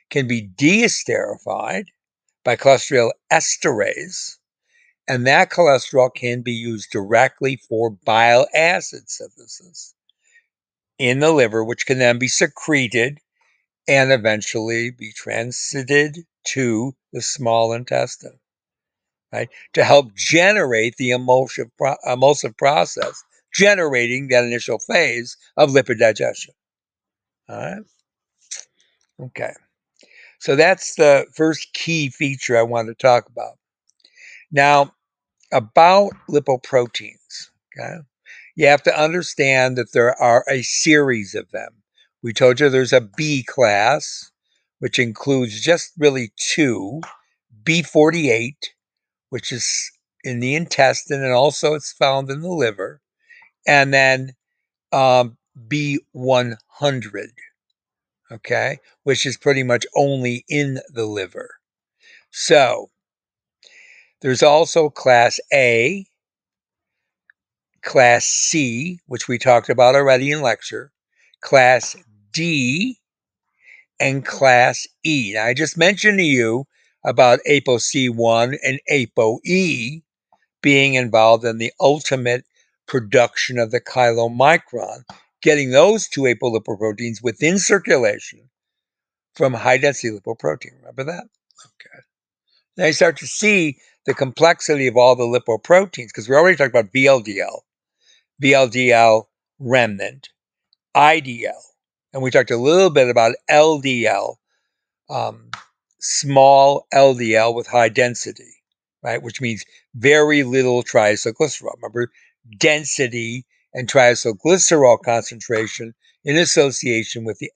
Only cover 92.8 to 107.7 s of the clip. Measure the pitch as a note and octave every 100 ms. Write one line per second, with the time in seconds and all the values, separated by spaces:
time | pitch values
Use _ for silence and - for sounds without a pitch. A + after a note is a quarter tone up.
92.8 | E3 D3+ F3 D3 C3 - G#3 G3+ D#3 C3+
93.8 | _ _ - C3 C3 - E3 E3+ - D3
94.8 | B2+ A2+ B2 B2 A#2+ B2 A#2+ A2 - F3
95.8 | F#3+ - A2+ - G#2+ C#3 F3 E3 C3+ A#2+
96.8 | G#2 C3 C3+ C3 G#2+ G2 F#2 - - _
97.8 | _ _ _ _ _ _ C#3 C3+ B2+ B2
98.8 | B2 A#2 A#2 A2 - _ _ _ C3 B2+
99.8 | A2+ G2+ G2+ C3+ - _ _ _ _ _
100.8 | _ C#3 D3 D#3+ C3 A#2+ G#2 - - _
101.8 | _ _ _ C3+ C3 C3+ B2 A#2 B2+ F3
102.8 | F#3+ C#3+ B2 A#2+ A2+ - - D3+ D#3 D3+
103.8 | C3+ B2 G#2+ G2 A2 - _ _ _ _
104.8 | _ _ _ C3+ A2+ A2+ A#2 - - _
105.8 | _ _ - - C#3+ C#3 C3+ C#3 C#3 C#3+
106.8 | - C#3 C#3 B2 A#2 A2 A2+ A#2 A2+